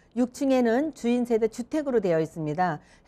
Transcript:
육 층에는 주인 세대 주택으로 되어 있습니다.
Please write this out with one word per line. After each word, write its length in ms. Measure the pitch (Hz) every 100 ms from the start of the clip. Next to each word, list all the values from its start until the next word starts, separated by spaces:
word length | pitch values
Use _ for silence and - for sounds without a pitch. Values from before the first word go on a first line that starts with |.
| _ -
육 160 | 247
층에는 640 | - 277 262 240 226 311
주인 320 | - 233 240 240
세대 220 | 226 226
주택으로 520 | - 240 311 285 202
되어 200 | 185 160
있습니다. 600 | 160 - 151 151 180 156 - -